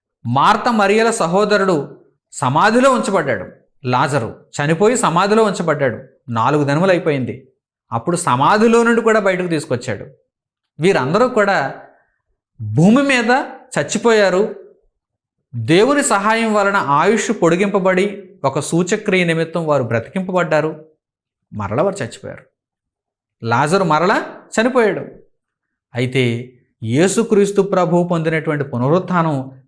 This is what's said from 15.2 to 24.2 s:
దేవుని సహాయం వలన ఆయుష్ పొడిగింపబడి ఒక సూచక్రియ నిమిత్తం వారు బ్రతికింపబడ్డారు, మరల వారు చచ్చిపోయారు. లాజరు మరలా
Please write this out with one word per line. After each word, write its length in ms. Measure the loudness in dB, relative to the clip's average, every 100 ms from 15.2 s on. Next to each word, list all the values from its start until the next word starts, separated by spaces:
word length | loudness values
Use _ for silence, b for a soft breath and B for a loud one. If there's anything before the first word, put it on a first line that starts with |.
| _ _ _
దేవుని 480 | -10 0 4 4 2
సహాయం 520 | 2 0 2 0 0
వలన 220 | 2 2 0
ఆయుష్ 540 | 2 2 4 2 0 0
పొడిగింపబడి 800 | 2 2 0 0 0 0 -2 -6 -16 -6
ఒక 160 | -4 -4
సూచక్రియ 640 | -2 -2 0 -2 0 0
నిమిత్తం 420 | 0 -2 -4 -4 -2
వారు 160 | -2
బ్రతికింపబడ్డారు, 1040 | 0 -4 -4 -8 -4 -4 0 0 -2 -8 -18 _ _ _ _ _ _
మరల 300 | -10 -6 -2
వారు 140 | -2 -4
చచ్చిపోయారు. 420 | -10 -10 -18 -18 _ _ _ _ _ _ _ _ _ _
లాజరు 420 | -2 0 2 0
మరలా 520 | 2 0 2 0